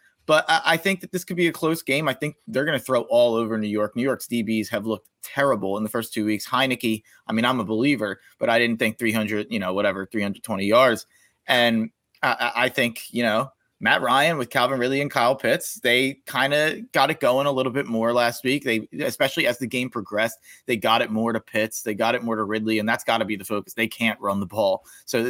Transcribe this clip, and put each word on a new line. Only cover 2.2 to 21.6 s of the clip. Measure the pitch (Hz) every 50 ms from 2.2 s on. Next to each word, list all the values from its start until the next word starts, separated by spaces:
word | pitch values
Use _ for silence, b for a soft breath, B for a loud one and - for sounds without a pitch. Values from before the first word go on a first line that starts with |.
| 147 151 - _ _
they're | - 110 127 147
gonna | 160 151 120
throw | - - 131 120
all | 113 - 117 120 120 120 113
over | 113 117 107 113 110
New | 107
York. | 104 104 104 104 104 -
New | 120
York's | 123 139 123 - -
D | - 120 120 104
Bs | 107 110 110 104 -
have | - 104 104
looked | 113 107 101 _ _ _ _
terrible | - - - 139 139 139 123 104 95 95 98
in | 107
the | 110 107
first | - 117 110 -
two | - 113 104
weeks. | 104 107 104 -
Heinicke, | - 127 123 135 131 127 120 - 113 110 107 b b b b b
I | -
mean, | 110 113 120
I'm | 123 127 120
a | 104
believer, | 90 110 110 131 147 143 107 107 101 95 b b b b b
but | 117 117
I | 117 117
didn't | 120 117 113 113
think | 123 113 110 -
three | 117 110
hundred, | 107 110 107 101 110 104 107 -
you | 113 104
know, | 92 92
whatever, | 92 98 104 101 95 98 98
three | - - 107
hundred | 101 101 98 -
twenty | - - 104 95 98
yards. | 101 113 123 135 127 110 - - b b b b b b b b
And | - 131 123 120 117 117 110 113 113 _ _ _ _ _ -
I, | - 131 117 - 120 - -
I, | 120 127
I | 127
think, | - 139 123 117 113 - - -
you | - 120
know, | 120 110 107 113 135 139 _ _ _ _ _ -
Matt | 104 113 139 -
Ryan | 131 120 127 139 147 165 165 143
with | 120 -
Calvin | - 135 123 131 135 127
Ridley | 120 131 135 139
and | 143 135
Kyle | - 135 120 123 135
Pitts, | 135 - 113 139 175 - - -
they | - - 120 120 127 135 135 139 _ -
kinda | - - 123 131 139 147 151 151 156 - - - -
got | - 151 135 147
it | 151 -
going | 139 123 123 135 139
a | 143
little | 135 131 131 131
bit | 117 139 131
more | 120 117 113 113 117
last | 120 120 120 117 120 -
week. | - 127 139 147 -
They, | 127 113 110 107 - - 131
especially | 147 127 117 - 143 135 - 170 143
as | 123 120 -
the | 131 110
game | 127 123 127 123
progressed, | - 117 95 - 104 104 113 117 - - B B B B B
they | - 120
got | 104 120 113 113 113
it | - 110
more | 107 110 113 117
to | 113 110
Pitts, | - - - 110